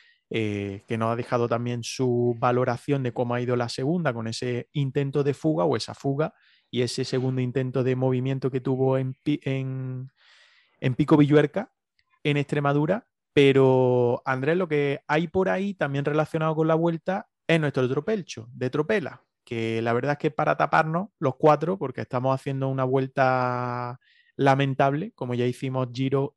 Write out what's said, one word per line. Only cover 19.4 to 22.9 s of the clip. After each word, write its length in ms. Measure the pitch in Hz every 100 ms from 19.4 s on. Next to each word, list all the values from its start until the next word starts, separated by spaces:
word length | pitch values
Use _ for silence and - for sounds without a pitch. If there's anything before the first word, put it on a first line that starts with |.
| -
que 360 | 117 113 113
la 120 | 117
verdad 200 | 120 135
es 40 | 147
que 140 | 156
para 260 | - 151 -
taparnos 520 | 151 160 156 165 202 _
los 160 | 139 -
cuatro, 400 | 156 147 156 196
porque 240 | 139 123
estamos 340 | 117 127 131 131
haciendo 320 | - 135 135
una 160 | 135
Vuelta 1160 | 131